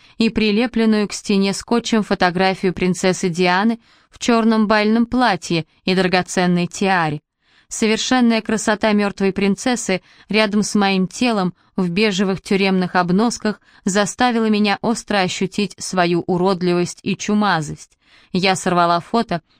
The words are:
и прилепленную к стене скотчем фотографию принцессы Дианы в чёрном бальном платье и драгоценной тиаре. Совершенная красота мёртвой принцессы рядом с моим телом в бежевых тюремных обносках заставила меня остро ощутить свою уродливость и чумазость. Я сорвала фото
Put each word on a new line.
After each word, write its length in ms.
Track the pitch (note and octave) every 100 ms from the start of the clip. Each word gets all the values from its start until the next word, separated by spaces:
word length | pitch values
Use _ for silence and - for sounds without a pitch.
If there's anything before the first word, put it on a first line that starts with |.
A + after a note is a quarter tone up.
| - -
и 140 | A3+
прилепленную 760 | A3+ G#3+ G#3 B3 A3+ A3+ G#3+ G3+
к 60 |
стене 400 | - - G3+ G3
скотчем 500 | F#3 - A#3 A#3 A3+
фотографию 720 | G3 G3+ F3+ F3 F#3+ F#3 F#3
принцессы 560 | F3 F#3 F3 F#3+ F3+ F#3+
Дианы 520 | E3 F3+ F3+ A3+ A3+ _ _ _
в 100 | -
чёрном 480 | - A#3 A3+ A3 G#3
бальном 380 | G#3+ G#3 A3+
платье 640 | A#3 B3 A#3+ F3+ - E3+ - _
и 100 | -
драгоценной 760 | F#3 F#3 F#3 F3 - F3+ F3 F3
тиаре. 520 | - F#3+ F#3 D#3+ D3+ - _ _ _ _
Совершенная 720 | - A3 G#3+ - C4 A#3 A3+
красота 520 | A3 A3 - G#3 A3
мёртвой 420 | G#3 G3+ - G3
принцессы 680 | G3 G3 F#3+ B3+ A#3+ - F#3 - - -
рядом 320 | G#3 G#3+ G#3
с 120 | G3
моим 320 | G#3+ G3 F#3+ F#3
телом 460 | - B3 G#3+ F3+ - _ -
в 140 | F3+
бежевых 500 | E3+ A3 F#3 G3 F#3+
тюремных 560 | - G3 G3 F#3+ F3+ F#3
обносках 640 | F3 F#3+ A#3 - G#3+ G3+ _ _
заставила 640 | G3+ F#3+ G3+ - B3 A3+ A3
меня 300 | G#3 G#3 G3
остро 380 | A3+ A3+ - G#3
ощутить 560 | F3+ - F#3 - G3+ -
свою 420 | - F#3 F3 F3 -
уродливость 760 | F3 F#3 F#3 F3+ F3 F3 -
и 120 | -
чумазость. 840 | F#3 - G#3 G#3 E3 D3+ D#3 - _ _ _ _
Я 240 | F#3 F#3+ F#3
сорвала 440 | F#3 F3 E3+ E3+
фото 420 | - A#3 A3+ C3+ - _